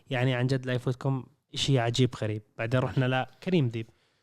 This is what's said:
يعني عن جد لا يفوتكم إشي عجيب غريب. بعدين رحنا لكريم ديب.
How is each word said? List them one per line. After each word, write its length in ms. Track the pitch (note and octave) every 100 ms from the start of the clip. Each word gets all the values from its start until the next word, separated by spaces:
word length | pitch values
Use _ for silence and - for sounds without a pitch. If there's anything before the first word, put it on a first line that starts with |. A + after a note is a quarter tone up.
| -
يعني 240 | C3 B2+ B2+
عن 120 | B2+
جد 180 | C3+ B2+
لا 80 |
يفوتكم 500 | B2 C3 B2+ C#3 C3+ A#2+ _ _
إشي 260 | - - C3+
عجيب 300 | A#2 A#2+ B2+ -
غريب. 200 | G#2+ G#2+ - -
بعدين 220 | A#2 B2+
رحنا 260 | B2+ A#2+ B2+ B2+ B2 -
لكريم 280 | - F3+ B2+
ديب. 180 | A2+ A2 _ _ _